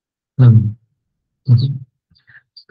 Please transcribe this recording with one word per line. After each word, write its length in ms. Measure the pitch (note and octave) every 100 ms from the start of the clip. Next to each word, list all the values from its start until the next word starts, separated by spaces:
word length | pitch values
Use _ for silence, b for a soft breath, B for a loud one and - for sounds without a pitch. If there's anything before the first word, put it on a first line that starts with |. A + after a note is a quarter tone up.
| _ _ _ -
हम्म। 360 | B2+ G#2+ G2+ - _ _ _ _ _ _ -
हम्म। 340 | A#2+ C#3 C#3 - _ _ b b b _ _ _